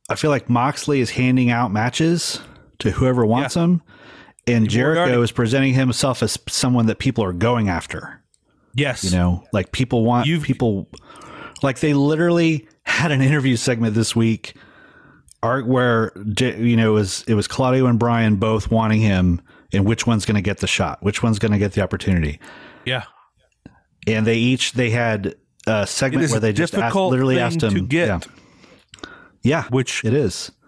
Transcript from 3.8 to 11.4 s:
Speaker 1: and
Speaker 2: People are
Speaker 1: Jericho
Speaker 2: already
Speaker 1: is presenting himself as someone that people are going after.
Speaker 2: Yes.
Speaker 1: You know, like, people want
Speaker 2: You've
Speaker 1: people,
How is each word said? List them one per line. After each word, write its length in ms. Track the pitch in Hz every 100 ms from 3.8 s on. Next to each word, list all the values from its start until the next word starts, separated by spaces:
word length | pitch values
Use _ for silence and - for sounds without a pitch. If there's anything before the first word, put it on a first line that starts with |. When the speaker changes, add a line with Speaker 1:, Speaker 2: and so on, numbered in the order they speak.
| - - - - - _ -
Speaker 1:
and 180 | 117
Speaker 2:
People 20 | 110
are 20 | 110 139
Speaker 1:
Jericho 60 | 165 175
Speaker 2:
already 100 | 123
Speaker 1:
is 100 | 117
presenting 420 | - 113 135 135
himself 480 | 131 131 117 139 120
as 160 | 110 - -
someone 380 | - 131 123 113
that 120 | 107
people 240 | 135 120
are 100 | 98
going 360 | 87 113 120 104
after. 520 | 85 - 82 - - _ _ _ _ _
Speaker 2:
Yes. 300 | 123 143 117
Speaker 1:
You 60 | 98
know, 340 | 90 90 87 -
like, 180 | 104 92
people 320 | - 123 123
want 220 | 113 120 139
Speaker 2:
You've 160 | 170
Speaker 1:
people, 440 | 147 127 117 98 - - - - - -